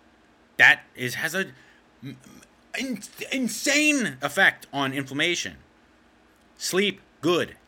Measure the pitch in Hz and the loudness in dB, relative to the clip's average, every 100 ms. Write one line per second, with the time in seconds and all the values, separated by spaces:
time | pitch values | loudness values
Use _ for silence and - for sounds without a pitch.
0 | _ _ _ _ _ - 127 147 - - | _ _ _ _ _ 4 6 6 0 -8
1 | 123 123 160 180 160 - - _ _ _ | -6 -4 -4 -4 -6 -10 -20 _ _ _
2 | 135 131 - - - _ _ 208 262 202 | -16 -16 -20 -20 -20 _ _ -8 -6 -6
3 | - - 202 269 233 - 294 285 302 285 | -10 -14 -6 -2 -2 -2 0 2 4 2
4 | 185 127 139 - 180 - - 139 135 135 | 0 -4 -4 4 4 2 -6 -2 -2 -2
5 | 131 135 165 170 98 71 - _ _ _ | -6 -2 -2 -2 -6 -12 -20 _ _ _
6 | _ _ _ _ _ _ - 180 202 - | _ _ _ _ _ _ -2 0 0 -2
7 | - _ 165 170 107 - | -14 _ 0 0 0 -8